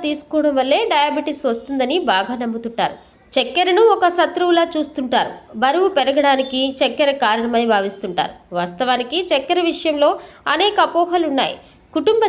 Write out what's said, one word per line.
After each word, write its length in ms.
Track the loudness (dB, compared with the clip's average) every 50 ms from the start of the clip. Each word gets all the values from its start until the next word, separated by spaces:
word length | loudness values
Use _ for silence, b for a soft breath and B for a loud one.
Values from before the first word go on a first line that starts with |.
| -2
తీసుకోవడం 480 | -4 -4 -6 -6 -4 -2 0 0 2 2 2
వల్లే 200 | 2 2 2 0 2 2 2
డయాబెటిస్ 500 | 2 2 0 0 -2 -4 -4 -4 -4 -2 -2
వస్తుందని 480 | -2 -4 -4 -4 -2 -2 0 0 -2 -2 0 0 0
బాగా 200 | 0 0 -2 -4 -6
నమ్ముతుంటారు. 560 | -4 -6 -6 -6 -8 -8 -4 -4 -4 -4 -4 -8 b b b b b _ -2
చక్కెరను 460 | -2 -2 0 0 0 2 2 4 6 6 6 6
ఒక 140 | 4 2 2 2
శత్రువులా 440 | 2 0 0 0 0 2 2 2 2 2 0 -2
చూస్తుంటారు. 580 | -4 -4 -4 -6 -8 -4 -2 0 -2 -2 -2 -6 -14 -18 -14 -6 -2 0
బరువు 240 | 2 2 2 2 2 2
పెరగడానికి 640 | 0 0 2 2 2 4 4 2 2 0 -2 -2 -2 -2 -2 -2 -2
చక్కెర 300 | -2 -2 0 0 0 0 0 0 0
కారణమని 440 | 0 0 0 0 0 0 0 2 2 2
భావిస్తుంటారు. 580 | 2 0 -2 -6 -8 -10 -6 -4 -4 -4 -4 -6 -14 -14 -8 -6
వాస్తవానికి 600 | -4 -4 -4 -4 -4 -2 0 0 -2 -2 -4 -4 -4 -2 0
చక్కెర 280 | -2 -2 0 0 0 0 0 -2
విషయంలో 380 | -2 -2 -2 -2 0 2 2 2 2 B B B B B B -2 0
అనేక 260 | 2 0 2 2 2 2
అపోహలున్నాయి. 680 | 2 2 0 0 2 0 0 0 0 0 0 -2 -2 -4 -8 B B B B B _ -4
కుటుంబ 280 | -2 2 2 2 2 2